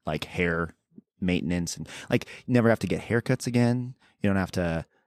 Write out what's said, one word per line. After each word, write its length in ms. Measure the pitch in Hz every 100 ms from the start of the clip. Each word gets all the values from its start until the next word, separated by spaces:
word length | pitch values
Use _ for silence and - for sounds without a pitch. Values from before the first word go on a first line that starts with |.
| -
like, 180 | 78
hair 500 | - - 87 82 80 - _ - - _
maintenance 560 | 90 90 80 87 85 -
and, 120 | - - -
like, 180 | 101 - - -
you 60 |
never 160 | 123 113
have 100 | 110
to 80 | 90
get 140 | 85
haircuts 440 | - 117 - 127 -
again. 500 | 120 120 123 123 - _ _
You 80 | 101
don't 80 | 98
have 140 | 90
to 320 | 92 85 82 - _